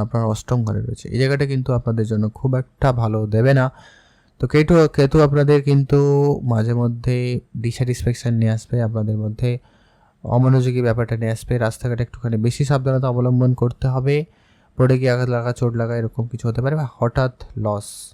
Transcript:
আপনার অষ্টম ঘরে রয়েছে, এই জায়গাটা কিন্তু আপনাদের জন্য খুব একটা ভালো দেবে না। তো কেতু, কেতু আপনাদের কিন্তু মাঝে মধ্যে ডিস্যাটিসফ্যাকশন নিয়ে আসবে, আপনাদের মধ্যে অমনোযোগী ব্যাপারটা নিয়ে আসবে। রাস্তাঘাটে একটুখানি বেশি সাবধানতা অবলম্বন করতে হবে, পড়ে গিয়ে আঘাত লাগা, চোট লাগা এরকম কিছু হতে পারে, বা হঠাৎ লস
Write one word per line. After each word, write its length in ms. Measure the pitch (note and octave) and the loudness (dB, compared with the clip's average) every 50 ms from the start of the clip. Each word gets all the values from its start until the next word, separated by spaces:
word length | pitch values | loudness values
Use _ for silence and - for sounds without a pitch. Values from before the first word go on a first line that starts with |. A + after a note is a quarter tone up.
| G#2+ | 0
আপনার 180 | A#2+ - A#2 A2+ A2 | 0 -2 -2 -2 -2
অষ্টম 280 | A2 - - - B2+ B2 A2+ G#2+ | -4 -4 -4 -4 -2 -2 0 -2
ঘরে 140 | G#2+ G#2 A2 | -2 -4 -4
রয়েছে, 200 | A#2+ A#2 - - - - | -6 -8 -10 -12 -8 -2
এই 40 | A2+ | -2
জায়গাটা 240 | C3 C3+ C#3 C#3 C#3+ C#3 | 0 0 0 0 0 -2
কিন্তু 180 | C#3 C3 B2+ C3 B2+ A#2+ | -2 -4 -2 -2 -2 -2
আপনাদের 280 | A#2 A#2+ A2+ A2+ A2 G#2+ | -2 -2 -2 -2 -2 -2
জন্য 140 | A2+ G#2 G#2+ G#2+ - - | 0 -2 -2 -2 -4 -4
খুব 120 | - C3 C3 B2+ | -2 -2 -2 -2
একটা 280 | B2 - _ _ - C#3 B2+ A#2+ | -4 -6 _ _ 0 0 0 0
ভালো 180 | A#2 A2 G#2+ A2 G#2+ G#2+ G#2 | 0 0 0 -2 -2 0 0
দেবে 180 | A2 A#2 C3+ C#3 C3+ | 2 4 4 4 4
না। 60 | B2+ C3 - - - - - _ _ _ _ _ _ _ _ _ | 2 0 -2 -8 -20 -20 -20 _ _ _ _ _ _ _ _ _
তো 40 | - B2+ - | -6 0 2
কেতু, 200 | D3+ D#3 D3+ F3 E3 D#3 D3 - - | 2 4 6 6 6 6 4 4 2
কেতু 200 | C#3 C#3 C#3+ D#3 D3+ C#3+ | 2 4 6 4 4 4
আপনাদের 320 | C#3+ D3 C#3+ C#3+ D3 C#3+ C#3 C#3+ | 4 2 4 4 4 4 4 4
কিন্তু 300 | C#3+ C#3 C#3 C3 C#3+ C#3+ C#3+ C#3+ C#3+ C#3+ C#3+ C#3+ C#3+ - C#3 B2+ A#2 | 2 2 2 4 2 2 4 4 4 2 2 2 0 0 -2 -2 0
মাঝে 200 | A2 A2 A#2 A#2+ A#2+ | 0 0 0 0 0
মধ্যে 340 | A#2+ A#2+ A#2+ A#2+ A#2 B2+ B2 B2 B2 B2 B2 B2+ - _ _ - A2+ | 0 -2 -2 -4 -4 -2 -2 -2 -2 -2 -4 -6 -6 _ _ -6 -6
ডিস্যাটিসফ্যাকশন 680 | A#2 A#2 - B2+ B2 B2 - - B2 A#2+ - - B2+ A#2 A2+ | -6 -4 -2 -2 -2 -2 -2 -2 -2 -2 -2 -2 -2 0 2
নিয়ে 140 | A2+ A2 A2 A2 | 2 2 0 -2
আসবে, 180 | - - - A#2+ A#2 A2 | -4 -4 -2 -2 -2 -2
আপনাদের 300 | A2 A2+ G#2+ G#2+ A2 G#2+ G#2+ | -2 -4 -2 -2 -2 -2 -4
মধ্যে 260 | G#2+ G#2+ - B2+ B2 A#2+ B2 - _ _ _ _ _ _ _ _ _ _ _ - | -6 -4 -2 -2 -2 -2 -4 -8 _ _ _ _ _ _ _ _ _ _ _ -8
অমনোযোগী 580 | - - B2 B2+ C3 C3 C3 B2 B2+ B2 B2+ B2 A#2 | -2 0 2 4 4 4 4 2 2 0 0 0 0
ব্যাপারটা 280 | A2+ A#2 A#2 A2+ A#2 A2+ | 0 0 -2 -2 -2 -4
নিয়ে 120 | A#2 A2 A2+ | -2 -4 -4
আসবে। 180 | - - - B2 B2 A#2+ | -4 -4 -4 -2 -2 -2
রাস্তাঘাটে 360 | A2 A2+ - - B2 A#2+ A#2 A#2+ | -2 -4 -4 -6 -6 -4 -4 -4
একটুখানি 320 | - - - - A#2+ A2+ A2 G#2+ | -6 -8 -8 -6 -4 -2 0 0
বেশি 180 | A#2+ B2 - D3 C3 | -2 0 -2 0 0
সাবধানতা 380 | D3 C3+ C3 C3+ C3 C3 C3 C3 B2 | 0 0 0 0 0 0 0 0 0
অবলম্বন 380 | B2 B2 B2 B2 B2 B2+ B2+ B2+ - | 0 0 2 2 2 4 2 2 2
করতে 240 | A#2+ A#2+ A#2+ - - C3 B2+ | 0 -2 -2 -2 -4 -2 -2
হবে, 220 | C3 B2+ C#3 C#3+ D3+ D#3+ - _ _ _ _ _ _ _ _ _ - | -2 0 0 0 0 -2 -6 _ _ _ _ _ _ _ _ _ 2
পড়ে 180 | B2+ B2+ C3 B2+ | 2 4 4 2
গিয়ে 120 | C3 C3 B2 | 2 0 0
আঘাত 160 | B2 B2+ B2 A#2+ | 0 0 0 -2
লাগা, 160 | A#2+ A#2 B2 A#2+ - | -2 -2 -4 -4 -2
চোট 120 | B2+ A#2+ A#2 A#2 | -2 -2 0 -2
লাগা 120 | A#2 A2+ A#2+ A#2 | -2 -2 -2 -4
এরকম 220 | A2+ A2 - - A#2 A#2+ | -4 -4 -4 -6 -6 -6
কিছু 140 | - A#2+ - A#2 | -8 -6 -4 -4
হতে 100 | A2+ A#2+ A#2+ | -2 -2 -2
পারে, 120 | C3+ D3+ D#3 | -2 -2 -2
বা 40 | D3 A#2+ - _ | -4 -6 -4 _
হঠাৎ 360 | A#2+ A#2+ - C#3+ C3 B2+ B2 _ - - - A#2 G#2+ | -4 -2 0 0 -2 -2 -4 _ -18 -14 -10 -6 -4
লস 220 | G#2+ G#2 G2+ G#2 - - - - - | -2 -2 -4 -6 -10 -16 -18 -20 -20